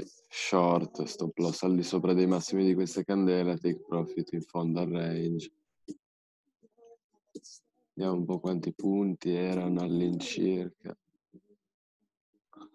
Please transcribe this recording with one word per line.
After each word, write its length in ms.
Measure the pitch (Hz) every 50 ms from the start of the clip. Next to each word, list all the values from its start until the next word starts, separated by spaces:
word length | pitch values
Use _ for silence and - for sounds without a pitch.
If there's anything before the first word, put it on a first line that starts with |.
| - - - - _ -
short, 720 | - - - - 98 92 87 87 85 82 82 - - - 78
stop 320 | - - - 87 82 -
loss 260 | - 87 82 80 - 92
al 120 | 92 92
di 80 | 90 85
sopra 300 | - 95 90 92 92 90
dei 140 | 92 92
massimi 360 | 92 92 87 - - 98 95 95
di 120 | 92 90
queste 280 | 92 92 82 - 98 87
candele, 540 | - 98 98 95 92 90 90 90 90 87
take 240 | 82 - 87 80 - -
profit 460 | - 85 85 82 80 - 85 82 - -
in 80 | 85
fondo 400 | 80 - - 87 82 82 82 87
al 80 | 87 87
range. 640 | 85 85 85 82 82 82 82 82 85 82 - - _ _ _ _ _ _ _ - - _ _ _ _ _ _ _ _ _ _ 277 _ _ _ - _ _ 466 466 466 _ _ _ _ _ _ _ - - - - - - _ _ _ _ _ _ -
Vediamo 260 | - 95 92 90 90
un 60 | 87
po' 140 | 85 92 85
quanti 340 | - 92 92 85 - 87 -
punti 560 | - - 98 98 101 101 98 87 - - 90
erano 500 | 87 87 90 92 92 90 90 90 90 87
all'incirca. 1160 | 87 85 85 85 87 87 87 85 - - - 90 90 92 92 90 90 - - _ - 90 85 _ _ _ _ _ _ _ - 190 202 208 208 _ _ _ _ _ _ _ _ _ 208 _ _ _ _ _ _ 104 _ _ - - - -